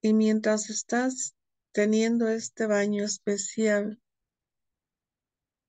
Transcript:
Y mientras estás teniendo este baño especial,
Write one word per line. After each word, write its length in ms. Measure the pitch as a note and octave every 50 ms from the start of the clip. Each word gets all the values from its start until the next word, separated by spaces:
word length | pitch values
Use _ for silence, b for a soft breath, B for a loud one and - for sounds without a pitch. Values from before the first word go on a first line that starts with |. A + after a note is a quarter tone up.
Y 120 | - G#3+ G#3+
mientras 580 | A3 G#3+ G#3+ G#3+ A3 G#3+ G#3+ G#3+ G#3+ G#3+ -
estás 640 | G#3+ - - _ - A#3+ B3 C4 C4 B3+ - - _ _ _ _ _ _ _ _ _
teniendo 560 | - G#3 G#3+ G#3+ A3 A3 A3+ A#3 A#3 A#3 A3
este 380 | A3+ A3+ A#3 - _ - A3+
baño 380 | A3 G#3 G3+ G3+ G#3 G#3 G3+ G3+
especial, 960 | G#3+ - - _ - G3+ G3+ - - - - A3 G#3+ G#3 G#3 G3+ G#3 G#3+ - _ _ _ _ _ _ _ _ _ _ _ _ _ _ _ _ _ _ _ _ _ _ _ _ _ _ _ _ _ _ _ _ _